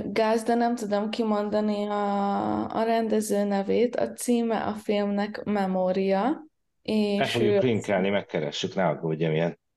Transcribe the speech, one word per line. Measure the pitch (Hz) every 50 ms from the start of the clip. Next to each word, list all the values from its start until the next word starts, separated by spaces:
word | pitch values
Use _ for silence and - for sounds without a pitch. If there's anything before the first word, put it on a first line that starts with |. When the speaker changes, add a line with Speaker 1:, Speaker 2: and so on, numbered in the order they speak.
| -
Speaker 1:
gáz, | - 202 220 220 220 226 226 226
de | 240 233
nem | 240 233 240 240
tudom | 240 214 202 202 202 214 214
kimondani | 214 - 226 214 214 208 208 208 208 214 214 214 208 208 208
a, | 208 208 208 202 202 202 202 202 202 196 202 214 214 214 214 214 - -
a | 214 226
rendező | 233 226 233 226 214 214 220 214 208 202 202 208
nevét. | 202 202 196 196 196 190 208 240 240 -
A | - 233 220 214
címe | - - 247 240 233 233 226 220 - -
a | - 214
filmnek | 214 - - 208 202 208 202 202 202 208 208 214 - -
Memória. | 196 208 202 190 185 185 185 185 185 185 196 190 190 190 190 214 277 320 - - - _ _ _ _ _ _ -
És | - 214 214 208 208 202
Speaker 2:
Meg | 202 -
fogjuk | 214 - 233 214 208 208 196 160
Speaker 1:
ő |
Speaker 2:
linkelni, | 127 110 98 - - 101 92 95 98
megkeressük, | 101 98 95 - - 85 73 73 - - - 90 -
ne | 98 90
aggódj, | 80 73 - 85 80 80 76 82
milyen. | 80 78 78 85 85 - - _ _ _